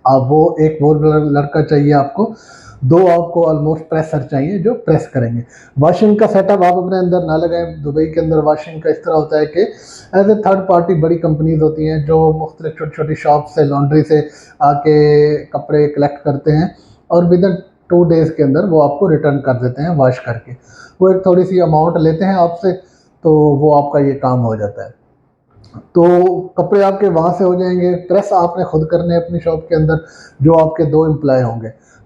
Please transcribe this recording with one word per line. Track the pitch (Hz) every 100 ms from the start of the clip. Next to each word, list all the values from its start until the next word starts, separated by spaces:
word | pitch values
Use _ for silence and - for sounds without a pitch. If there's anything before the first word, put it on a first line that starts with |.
| 131
आप | 135 123
वो | 151 170 165
एक | 156 -
वो | 147
लड़-, | 151 156 151 151
लड़का | 143 143 -
चाहिए | - 151 147
आपको। | 147 139 - 226 - - - - -
दो | 127 170 185
आपको | 170 170 175
almost | 165 151 151 160 -
प्रेसर | 160 156 151
चाहिए | 123 139 147 202
जो | 190
प्रेस | 240 - 156 -
करेंगे। | 135 117 117 120 - - -
वॉशिंग | 151 175 214 208
का | 226
सेटअप | 202 190 202
आप | 180 180
अपने | 180 185
अंदर | 180 175 160
ना | 160
लगाएं। | 170 170 170 160
दुबई | 143 147 160
के | 165
अंदर | 160 160
वॉशिंग | 151 151 - 160
का | 160
इस | 151
तरह | 170
होता | 160 151 151
है | 151
कि | 170 214 - - - - 185
as | 196
a | 208
third | 185 190 185
party | 175 170 170
बड़ी | 160 170
कंपनीज | 165 151 160 160
होती | 156 156 156
हैं | 156 147
जो | 160 160
मुख्तलिफ | 156 156 - 160 156
छोटी-छोटी | 156 156 147
शॉप | 151 151 147
से, | 147 -
लॉन्ड्री | 143 139 143 156
से | - 151 147 - - -
आके | 143 143 156 151 151 147 147 147
कपड़े | - 143 - 151 147
कलेक्ट | 147 143 -
करते | 151 135 -
हैं | 151 180 - _ _ -
और | 170
within | 175 175 196 185 - _ -
two | 175 170
days | 165 151
के | -
अंदर | 143 143 196
वो | 156
आपको | 143 143 190
रिटर्न | 151 151 139
कर | 131
देते | 120 123 127
हैं | 160
वॉश | 160 127 123
करके। | - 113 - 127 _ - - -
वो | 185
एक | 185 190
थोड़ी | 175
सी | 185 180
अमाउंट | 165 156 165 170
लेते | 160 160
हैं | 190
आपसे, | 190 170 - 190 180 - _ _ _
तो | 165 151 151
वो | 139 151
आपका | 147 143 151
ये | 139
काम | 135 127 127
हो | 117 110
जाता | 101 -
है। | 98 - _ _ _ _ _ _ - -
तो | - 175 170 180 185 180 - -
कपड़े | 170 208
आपके | 196 196 202
वहाँ | 165 170
से | 180
हो | 185
जाएंगे। | 180 180 180 180
प्रेस | 175 - 185 202
आपने | 190 170 185
खुद | 170 156 156
करने | 170 170
हैं | 170
अपनी | 170 170
शॉप | 170 160 160
के | 160
अंदर, | 156 160 - - - -
जो | 139
आपके | 165 160 160
दो | 151 151 160
एम्प्लॉय | 147 143 131
होंगे | 120 113 110 - _ _